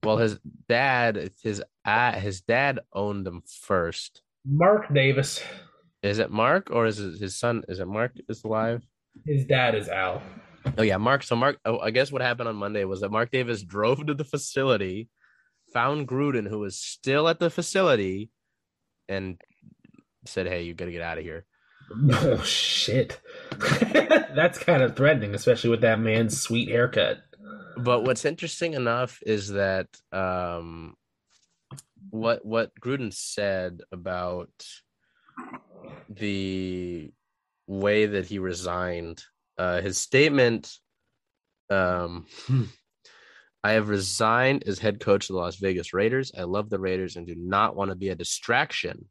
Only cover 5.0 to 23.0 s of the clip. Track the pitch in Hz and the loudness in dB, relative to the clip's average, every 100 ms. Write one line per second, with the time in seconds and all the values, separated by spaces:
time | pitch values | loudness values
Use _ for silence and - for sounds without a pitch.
5 | 135 135 139 - - - - _ _ _ | 4 2 0 -6 -10 -16 -20 _ _ _
6 | 101 104 - 104 117 175 190 120 113 104 | -2 0 0 2 4 2 0 0 0 0
7 | 101 85 101 - 120 117 - 92 92 104 | -8 -6 -8 -2 -2 -2 -4 -8 -6 -2
8 | 117 - - 110 110 110 113 117 - _ | -4 -6 -12 -10 -4 -2 -2 -4 -8 _
9 | _ - 151 139 135 131 123 107 - 95 | _ -14 -2 -2 2 2 4 0 -2 -4
10 | 92 92 - - - - 135 120 110 95 | -2 -4 -10 -20 -20 -8 -6 0 2 2
11 | 110 135 - 120 131 - 113 117 104 117 | 2 0 2 2 2 0 -2 -2 0 0
12 | 135 139 127 120 117 107 101 107 98 95 | 0 0 -2 -2 -4 -4 -4 -2 -2 -4
13 | 98 110 120 131 120 113 95 98 107 135 | -2 0 0 0 -2 -4 -6 0 2 2
14 | 151 143 147 147 - - 135 110 95 92 | -2 -6 -4 -6 -4 0 2 2 0 -6
15 | 117 _ _ _ _ _ _ 120 123 147 | -10 _ _ _ _ _ _ 0 0 0
16 | 135 127 147 123 101 107 101 - - - | -2 -2 0 0 -2 -6 -6 -8 -12 -8
17 | 131 139 160 165 170 170 170 190 185 123 | 0 2 4 2 0 -2 -2 2 4 4
18 | 98 95 113 _ _ _ _ _ _ _ | 2 -4 -8 _ _ _ _ _ _ _
19 | - 98 95 87 _ _ - _ _ _ | -8 -6 -6 -10 _ _ -20 _ _ _
20 | _ _ - - 92 90 85 82 87 85 | _ _ -10 -6 -4 -4 -6 -8 -10 -8
21 | 82 82 80 80 - _ _ _ - 110 | -8 -8 -10 -12 -16 _ _ _ -14 2
22 | 139 107 147 113 - - - - - 117 | 4 4 2 2 0 0 0 0 0 0